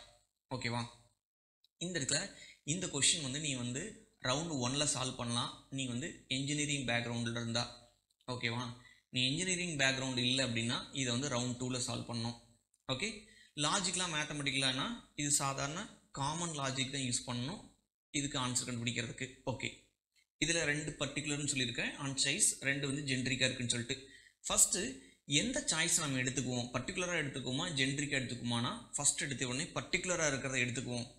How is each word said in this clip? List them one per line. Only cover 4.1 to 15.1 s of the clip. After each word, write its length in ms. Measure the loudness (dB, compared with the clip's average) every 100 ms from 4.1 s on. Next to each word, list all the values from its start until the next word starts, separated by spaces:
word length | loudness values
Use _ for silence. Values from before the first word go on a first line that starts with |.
| _
round 300 | 0 0 0 0
ஒன்ல 220 | 0 2 2
சால்வ் 320 | 2 -2 -2
பண்ணலாம், 340 | -2 0 -2 -6 -8
நீ 140 | -4 -2
வந்து 220 | -2 -4 -8 -4
engineering 540 | -2 0 0 2 0 2
பேக்ரவுண்ட்ல 540 | 0 0 -2 -2 -2
இருந்தா. 220 | -2 -2 -2 -8 -20 _ _ _ -8
ஓகேவா? 360 | -4 -2 -2 -4 -8 -18 -20 _
நீ 100 | 0 2
engineering 500 | 2 0 0 0 2
background 440 | 2 2 0 0
இல்ல 180 | 2 2
அப்படின்னா 320 | 2 2 0 0 -4
இதை 140 | -2 0
வந்து 180 | 0 0
round 260 | 0 0 -2
டூல 200 | -2 -2
சால்வ் 260 | -2 -4 -4
பண்ணணும். 280 | -4 -4 -6 -16 -20 _ _ -6
ஓகே, 200 | -4 -2 -6 -14 -20 -14 -2
லாஜிக்கலா 500 | 2 2 2 0 0
மேத்தமெட்டிக்கலானா 800 | -2 -2 -2 0 2 2 2 -2 -4 -10